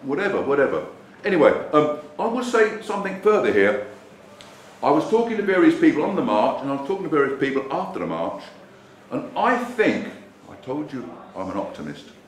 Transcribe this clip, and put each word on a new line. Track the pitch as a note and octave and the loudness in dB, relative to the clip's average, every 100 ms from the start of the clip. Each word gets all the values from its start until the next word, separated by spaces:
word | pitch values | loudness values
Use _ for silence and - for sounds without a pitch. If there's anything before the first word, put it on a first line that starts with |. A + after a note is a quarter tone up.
whatever, | C3 C#3+ G3+ G#2 | -4 -2 -2 -2
whatever. | B2+ C#3+ C3 D#2 - - - - G#3 | 0 2 2 0 -6 -16 -20 -8 -2
Anyway, | F#3 C3 - - | 6 6 4 2
um, | D3+ D3 - - - | 2 2 -2 -8 -6
I | A3+ | -4
will | A#3+ A#3+ | -2 0
say | A3+ G#3+ - | 2 2 0
something | - G3+ F#3+ F#3 | -6 -6 -6 0
further | G#3 G#3 A2 | 2 4 4
here. | G2+ G2+ - - - - - - - - - - - | 4 4 2 -6 -14 -20 -20 -20 -20 -20 -20 -20 -4
I | B2 | 2
was | D3+ - | 2 2
talking | A3+ A#3 G#3 | 0 0 -2
to | |
various | F#3+ F#3 D#3+ E3 | 0 6 6 6
people | D#3+ D3 G#3 | 4 4 -2
on | F#3+ | -2
the | |
march, | B2 G#2 B2 - | 0 2 2 0
and | C3+ | -4
I | C#3 | -6
was | - | -4
talking | F#3+ | -6
to | E3+ | -2
various | D3+ C3+ C3+ | 0 0 0
people | C#3 C3 C3 | -2 -2 -4
after | E3 F#3+ - | -6 -6 -6
the | E2 | -6
march, | E2 E2+ - - - - - - - - | -4 -6 -8 -14 -20 -20 -20 -20 -20 -10
and | C3 - E3 | -10 -6 -2
I | A3 B3+ | 0 0
think, | - - F#3+ G2 - - - - - | -4 0 2 2 -6 -12 -20 -20 -20
I | - | -16
told | - C#3+ D3+ | -8 -8 -6
you | C3 - - - - | -10 -12 -16 -16 -10
I'm | F#2+ | -6
an | F#2+ | -6
optimist | - - D2+ C#2+ - - | -8 -8 -12 -12 -16 -20